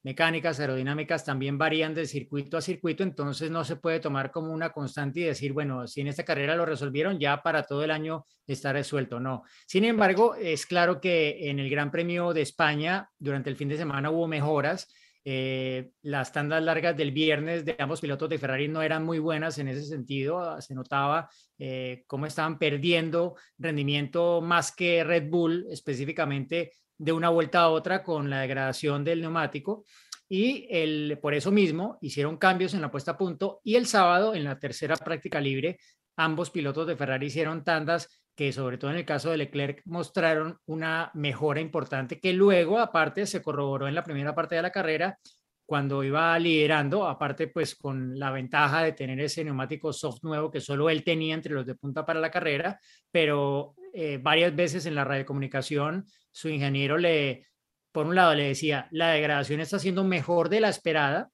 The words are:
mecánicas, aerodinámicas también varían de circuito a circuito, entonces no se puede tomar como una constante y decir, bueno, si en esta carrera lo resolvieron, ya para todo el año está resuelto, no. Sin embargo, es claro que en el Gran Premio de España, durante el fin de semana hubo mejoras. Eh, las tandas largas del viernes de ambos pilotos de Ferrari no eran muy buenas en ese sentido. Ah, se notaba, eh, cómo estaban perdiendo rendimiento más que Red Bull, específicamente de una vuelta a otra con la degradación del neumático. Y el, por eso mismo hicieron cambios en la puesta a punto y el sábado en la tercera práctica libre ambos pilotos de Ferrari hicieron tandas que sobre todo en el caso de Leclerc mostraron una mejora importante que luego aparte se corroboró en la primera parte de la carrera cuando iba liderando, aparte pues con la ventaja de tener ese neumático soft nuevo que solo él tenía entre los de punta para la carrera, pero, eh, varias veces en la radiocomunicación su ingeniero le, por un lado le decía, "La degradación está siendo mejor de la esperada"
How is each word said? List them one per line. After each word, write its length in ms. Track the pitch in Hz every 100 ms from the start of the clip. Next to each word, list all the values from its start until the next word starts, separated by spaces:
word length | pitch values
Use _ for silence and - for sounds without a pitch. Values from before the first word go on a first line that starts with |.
mecánicas, 560 | 135 131 165 165 160 143
aerodinámicas 640 | 147 131 131 147 151 160
también 340 | 156 135 139 139
varían 360 | 156 156 156
de 120 | 160 151
circuito 500 | 143 - 143 139 165
a 60 |
circuito, 400 | 151 180 170 156
entonces 480 | 190 143 143 139 160
no 140 | 165
se 100 | 151
puede 240 | 160 165 160
tomar 320 | 156 135 135
como 220 | 165 160
una 180 | 160 165
constante 480 | 156 139 - 139 151
y 60 |
decir, 280 | 170 131 143
bueno, 360 | 143 143 131 120
si 120 | -
en 60 | 143
esta 180 | 143
carrera 300 | 170 151 143
lo 100 | 170
resolvieron, 540 | 165 143 139 135 170 185
ya 240 | 143 143
para 220 | - 160
todo 180 | 143 143
el 80 | 156
año 340 | 156 156 160 - _ -
está 260 | 131 143
resuelto, 460 | 139 139 143 131 120
no. 240 | 131 127 - - -
Sin 180 | 190
embargo, 520 | 226 226 196 190 233 -
es 280 | 180 147
claro 360 | - 180 175 180
que 500 | 185 170 151 - 151
en 80 | 139
el 100 | 135
Gran 220 | 143 143
Premio 420 | 165 170 175 175
de 100 | 160
España, 680 | 143 - 156 147 160 190 196 _
durante 320 | 143 139 139
el 60 | 139
fin 120 | 143
de 100 | 151
semana 340 | 160 139 147
hubo 160 | 165 165
mejoras. 680 | 156 147 151 143 185 - _ _ _
Eh, 680 | 139 131 131 131 131 127 131 _
las 300 | 147 143 127
tandas 280 | 147 147 160
largas 320 | 160 160 170 156
del 160 | 147
viernes 520 | 139 156 147 156 170
de 120 | 151 156
ambos 220 | 139 156
pilotos 280 | 151 139 160
de 100 | 156
Ferrari 280 | 131 131 147
no 160 | 156
eran 220 | 156 160
muy 160 | 160 160
buenas 360 | 156 151 160 147
en 100 | 135
ese 160 | 135
sentido. 560 | 147 151 117 139 139 175
Ah, 200 | 170 156
se 140 | -
notaba, 560 | 131 127 139 139 156 160 _ _ _
eh, 420 | 135 131 127 123 _
cómo 180 | 135 151
estaban 320 | 151 160 147
perdiendo 760 | 156 143 170 170 165 170 175 170 - _
rendimiento 840 | 165 147 143 143 139 170 170 170
más 340 | 165 170 -
que 300 | - 180 170
Red 260 | 156 170 151
Bull, 380 | 175 165 170 196
específicamente 1000 | 151 - 127 139 160 147 139 135 165 165 _ _ _
de 140 | 156
una 160 | 165 170
vuelta 320 | 165 156 180
a 80 | 165
otra 340 | 160 175 190
con 280 | 185 156 143
la 100 | 139
degradación 640 | 131 135 135 131 151 143
del 160 | 147 165
neumático. 640 | 165 165 156 151 165 214 _ - _ - _
Y 380 | 190 240 277 -
el, 480 | 185 156 151 147 147
por 120 | 147
eso 180 | 147 156
mismo 460 | 208 185 160 208 -
hicieron 360 | 143 147 147 160
cambios 380 | 190 185 185
en 60 | 190
la 100 | 147
puesta 220 | 143 139
a 40 | 151
punto 440 | 190 147 196 -
y 140 | - 233
el 100 | 247
sábado 480 | 208 175 175 220
en 80 | 196
la 160 | 143 139
tercera 380 | 143 - 147 160
práctica 440 | 160 160 - 151
libre 380 | 139 135 156 180 _ _ _ -
ambos 340 | 160 156 175
pilotos 380 | 175 143 139 165
de 80 | 147
Ferrari 300 | 135 131 143
hicieron 340 | 156 208 175
tandas 460 | 147 160 151 170 - _ _
que 160 | - 143
sobre 280 | 127 131 123
todo 120 | 139
en 60 | 165
el 80 |
caso 260 | - - 156
de 60 | 160
Leclerc 460 | 139 143 143 147
mostraron 760 | - 170 165 190 165 156 156 170
una 460 | - 160 160 160 165
mejora 480 | 160 147 123 151 147
importante 580 | 160 156 135 135 127 156
que 140 | 185
luego 460 | 180 202 185 165 220
aparte 480 | 214 165 156 - 202
se 160 | 180
corroboró 460 | - 143 143 135 139
en 60 |
la 100 | 160
primera 300 | 175 143 143
parte 200 | 151 156
de 80 | 165
la 80 | 180
carrera 480 | 196 170 156 180 196 - _ _ _ -
cuando 360 | 143 139 139
iba 360 | 135 147 165 165
liderando, 680 | 170 156 151 156 143 190 180
aparte 420 | 135 143 139 156
pues 260 | 170 147
con 440 | - 143 131 127 135
la 120 | 139
ventaja 520 | 131 127 147 147 156
de 80 | 160
tener 280 | 156 131 131
ese 240 | 147 165
neumático 480 | 151 135 131 151 160
soft 300 | 135 151 113
nuevo 280 | 160 151 156
que 120 | 147
solo 260 | 135 143 160
él 160 | 156
tenía 300 | 165 160 160
entre 180 | 160 147
los 140 | 147 127
de 80 |
punta 320 | 123 139 139 151
para 140 | 160
la 100 | 160
carrera, 480 | 175 160 143 170 202 _ _ _
pero, 640 | 170 156 147 139 139 143 _ 370
eh, 260 | 202 156 139
varias 360 | 143 160 175 156
veces 300 | 175 175 165
en 80 |
la 100 | 147
radiocomunicación 1000 | 135 139 139 139 135 139 131 147 147 180 196 _ _
su 180 | - 160
ingeniero 480 | 151 139 139 139 156
le, 520 | 175 160 139 123 _ _ _ _ _
por 160 | 165 151
un 80 |
lado 200 | 185 175
le 140 | 147 143
decía, 400 | 135 156 143 -
"La 180 | 160 165
degradación 500 | 156 151 147 131 147
está 180 | 160 196
siendo 260 | 170 185
mejor 440 | 190 180 139 175 165
de 120 | 208
la 100 | 220
esperada" 580 | - 165 156 139 160 262